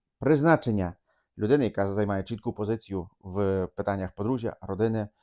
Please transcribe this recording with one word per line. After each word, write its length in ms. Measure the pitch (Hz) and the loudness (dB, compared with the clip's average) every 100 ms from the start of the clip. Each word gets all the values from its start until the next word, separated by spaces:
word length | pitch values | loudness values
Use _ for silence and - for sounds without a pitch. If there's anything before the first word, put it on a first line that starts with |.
| _ - | _ -4
призначення 720 | 131 151 156 156 123 104 90 92 _ _ _ - | 2 4 6 4 2 0 -2 -6 _ _ _ -4
людини, 260 | 104 147 | 2 2
яка 300 | 110 104 98 | 2 0 -2
займає 300 | 98 101 98 | 0 -2 -2
чітку 300 | 95 113 120 | -4 -8 -6
позицію 560 | 113 107 113 - 95 87 _ | -4 -4 -4 -4 -8 -8 _
в 480 | 95 92 98 95 90 | -8 -2 0 0 -2
питаннях 440 | - 101 98 92 | -4 -2 -2 -4
подружжя, 440 | - 104 131 113 - | -4 -4 -2 -4 -8
родини, 460 | 95 95 113 110 104 _ | -6 0 0 0 -4 _